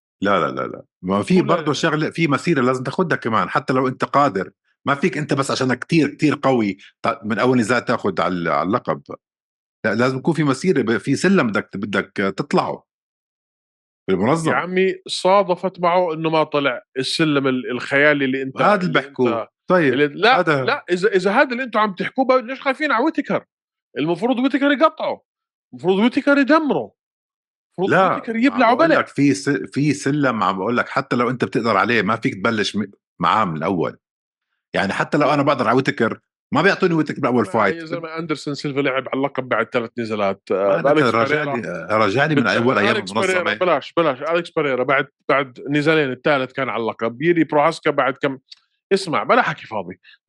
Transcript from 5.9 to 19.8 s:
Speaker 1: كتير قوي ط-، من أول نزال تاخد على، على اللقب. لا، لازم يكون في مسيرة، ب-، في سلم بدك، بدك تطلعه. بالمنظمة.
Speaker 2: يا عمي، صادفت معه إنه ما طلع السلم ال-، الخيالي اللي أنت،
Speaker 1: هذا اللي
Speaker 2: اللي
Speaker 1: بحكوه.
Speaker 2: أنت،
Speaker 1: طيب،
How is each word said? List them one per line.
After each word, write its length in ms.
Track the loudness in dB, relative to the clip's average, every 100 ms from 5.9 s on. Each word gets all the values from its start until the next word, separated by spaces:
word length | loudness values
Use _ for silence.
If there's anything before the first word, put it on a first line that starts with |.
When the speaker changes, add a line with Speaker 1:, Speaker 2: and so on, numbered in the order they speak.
| 2 2
Speaker 1:
كتير 300 | 2 0 2
قوي 360 | 2 2 0 -4 -12 _
ط-، 220 | -4 -4
من 140 | -4 0
أول 200 | 2 2
نزال 260 | 2 0
تاخد 360 | 0 -2 -2 0
على، 300 | -2 -2 0
على 160 | 0 0
اللقب. 360 | -2 -2 -6 -8 -18 _ _ _ _ _ _
لا، 100 | -2
لازم 240 | 0 0 0
يكون 160 | -2
في 100 | 0
مسيرة، 380 | 0 0 0 0
ب-، 160 | 0 0
في 180 | 0 0
سلم 300 | 2 2 2
بدك، 300 | -2 -4 -8
بدك 360 | -4 -4 -4 -2 -4 -4
تطلعه. 500 | -2 0 0 -6 _ _ _ _ _ _ _ _ _ _ _ _ -4
بالمنظمة. 440 | -2 0 0 0
Speaker 2:
يا 60 | -2
عمي، 360 | -2 0 0 -2 -8
صادفت 720 | -2 2 2 2 -2 -6 -2
معه 340 | 0 2 0
إنه 160 | -2 0
ما 140 | 0
طلع 380 | 0 0 0 -2 -8 -8
السلم 480 | -4 -2 0 2 0
ال-، 240 | 0 -4
الخيالي 540 | -6 -2 2 4 2
اللي 180 | 0 -2
أنت، 200 | -4 0
Speaker 1:
هذا 120 | 2
اللي 120 | 2 0
Speaker 2:
اللي 140 | -2
Speaker 1:
بحكوه. 420 | -2 0 0 0
Speaker 2:
أنت، 80 | -6 _ 0
Speaker 1:
طيب، 260 | 2